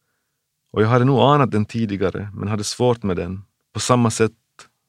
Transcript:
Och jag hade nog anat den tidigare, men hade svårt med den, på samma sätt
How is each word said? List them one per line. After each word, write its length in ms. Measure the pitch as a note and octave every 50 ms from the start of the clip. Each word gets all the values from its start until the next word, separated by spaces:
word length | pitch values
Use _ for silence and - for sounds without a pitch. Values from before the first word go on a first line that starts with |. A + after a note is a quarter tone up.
| _ _ _ _ _ _ _ _ _ _ _ _ _ _
Och 100 | - -
jag 60 | G#2+
hade 180 | G#2+ B2 B2 B2
nog 140 | C3+ C#3 A#2
anat 320 | A2 C3+ D3 D3 C3+ G2+
den 140 | G2 G#2+ G#2+
tidigare, 640 | - - A#2 A2+ G#2 G2+ F#2 G2 F2+ - G2 G2 G#2 G2
men 140 | - G2+
hade 160 | G2+ A2 G#2 G#2
svårt 400 | - - - B2 B2 A#2 A#2 -
med 140 | G2+ F2+
den, 260 | F2 F2 F2 F#2 G2 G#2 _ _ _ _ _
på 80 | - A2
samma 320 | - - B2+ B2 A#2+ A2
sätt 220 | - - A2+ G#2+ _ _ _ _ _ _ - _ _ _ _